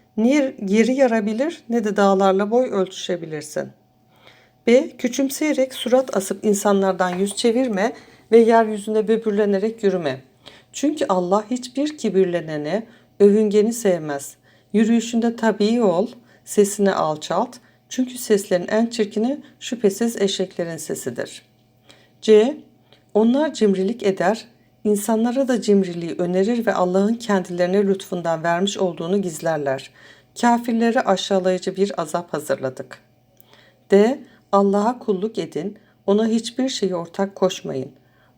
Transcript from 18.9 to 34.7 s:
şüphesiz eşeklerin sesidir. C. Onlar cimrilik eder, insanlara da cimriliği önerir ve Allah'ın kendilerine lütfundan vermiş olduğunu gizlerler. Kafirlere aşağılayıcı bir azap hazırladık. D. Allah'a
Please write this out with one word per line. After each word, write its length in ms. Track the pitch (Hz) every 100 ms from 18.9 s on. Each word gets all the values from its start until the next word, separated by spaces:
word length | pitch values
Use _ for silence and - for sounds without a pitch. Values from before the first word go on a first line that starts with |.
| - 208 214 240 294 - -
şüphesiz 560 | - 240 196 196 233 226
eşeklerin 540 | 196 - 185 - 170 156
sesidir. 680 | - 160 131 117 - - _ _ _ _ _ - _ _
C. 340 | - 214 240 302 - _ _ _ _
Onlar 400 | 208 226 269 311
cimrilik 480 | - 214 185 196 233
eder, 440 | 202 190 175 226 - _ _ _
insanlara 640 | 214 208 233 220 240 262 254
da 140 | 233
cimriliği 520 | 208 196 180 170 170 160
önerir 480 | 175 185 196 240 214
ve 80 |
Allah'ın 400 | - 180 190 202
kendilerine 720 | 233 - 196 175 175 180 202 196
lütfundan 560 | 190 - 180 165 160
vermiş 360 | 170 170 202 -
olduğunu 440 | 185 160 165 202
gizlerler. 680 | 180 160 165 151 139 135 - _ - - _ -
Kafirlere 600 | 240 233 240 226 233 254
aşağılayıcı 760 | 202 185 - 190 185 180 196 185
bir 240 | 202 180
azap 320 | 156 175 175
hazırladık. 680 | 151 139 135 131 127 - - _ _ _ _ _ _ _ _ -
D. 280 | 196 220 285 - _ -
Allah'a 460 | 196 202